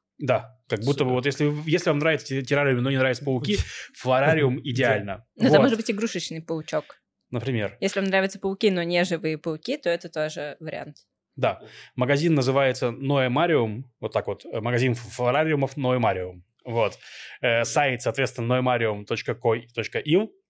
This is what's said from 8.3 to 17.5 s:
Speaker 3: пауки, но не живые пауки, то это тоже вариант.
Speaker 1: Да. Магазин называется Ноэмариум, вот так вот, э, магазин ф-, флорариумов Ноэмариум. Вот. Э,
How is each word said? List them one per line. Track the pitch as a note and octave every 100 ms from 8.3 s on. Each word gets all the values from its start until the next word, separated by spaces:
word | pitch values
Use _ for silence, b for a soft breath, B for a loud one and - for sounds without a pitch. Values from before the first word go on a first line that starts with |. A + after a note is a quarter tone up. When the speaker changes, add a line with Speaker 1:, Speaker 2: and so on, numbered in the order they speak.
| F#3+
Speaker 3:
пауки, | G3 G3 G#3+
но | F3
не | E3+ F3 F3+
живые | E3 D#3+ D3+
пауки, | E3+ D#3 - D4
то | F3
это | E3+ E3+
тоже | D#3 D#3 E3+ D3 -
вариант. | D#3 D3+ C#3+ - _ _ _ -
Speaker 1:
Да. | A#2+ F#2 B B B -
Магазин | B2+ C#3+ E3+
называется | D3 B2+ C3+ C3+ B2 B2
Ноэмариум, | A#2+ C#3 C#3 B2+ B2+ E3+ D3 A2+ G#2+ - _
вот | A2
так | G#2+ G2+
вот, | F#2+ -
э, | A2+
магазин | A2+ A#2+ C3
ф-, | A2+ - -
флорариумов | B2 C#3 D#3+ D3 C3+ D3
Ноэмариум. | B2+ B2+ A2 F#2 F#2 F2+ - _
Вот. | B2+ A#2 G2+ - B B B B
Э, | B2